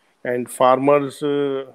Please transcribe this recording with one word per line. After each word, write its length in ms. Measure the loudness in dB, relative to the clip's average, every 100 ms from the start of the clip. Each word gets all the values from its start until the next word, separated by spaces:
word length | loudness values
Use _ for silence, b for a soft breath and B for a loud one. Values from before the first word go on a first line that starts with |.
| _ _
and 240 | -8 -6 -6
farmers, 720 | 0 2 4 4 2 0 -6
uh, 420 | -4 -2 -4 -6 -10